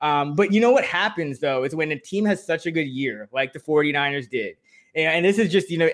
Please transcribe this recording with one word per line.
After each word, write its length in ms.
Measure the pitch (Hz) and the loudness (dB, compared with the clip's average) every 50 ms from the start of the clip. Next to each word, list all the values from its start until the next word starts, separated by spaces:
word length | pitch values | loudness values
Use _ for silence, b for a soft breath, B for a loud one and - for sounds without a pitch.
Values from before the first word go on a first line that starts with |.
Um, 320 | 147 151 147 143 143 147 147 | -2 0 0 0 0 0 0
but 180 | 170 208 202 | 0 2 2
you 80 | 202 220 | 4 4
know 120 | 233 247 | 6 6
what 140 | 262 262 - | 4 4 2
happens, 540 | - - 175 202 208 208 170 160 143 131 - | 0 0 0 0 -2 -2 -4 -6 -6 -6 -4
though, 240 | 151 139 135 127 131 | -2 0 0 0 -2
is 120 | 139 156 | -2 -2
when 160 | 160 156 156 | -2 -2 -2
a 80 | 151 143 | -4 -6
team 260 | - - 190 202 214 | -8 -6 -4 0 0
has 180 | 208 190 190 - | 0 0 0 -2
such 220 | - 165 165 - | -4 -4 -4 -4
a 60 | 170 | -4
good 160 | 160 165 151 | -2 -2 -2
year, 420 | 135 127 131 139 127 107 107 104 - | -2 -4 -4 -4 -4 -4 -6 -12 -6
like 220 | 123 135 135 135 - | -4 -2 -2 -2 -6
the 60 | 151 | -10
forty-niners 680 | - 151 151 151 151 147 143 143 143 143 139 143 123 | -4 0 2 2 2 2 0 0 0 -2 -2 -4 -6
did, 300 | 107 131 117 104 92 - _ b b b b b b - | -6 -6 -6 -6 -6 -10 _ b b b b b b -4
and, 140 | 160 156 | -2 0
and 180 | 160 160 170 175 | 0 2 2 2
this 140 | 196 202 220 | 2 4 2
is 120 | 220 165 | 2 2
just, 180 | 175 190 190 165 | 2 0 0 0
you 80 | 170 | 0
know, 120 | 165 165 160 | 0 0 2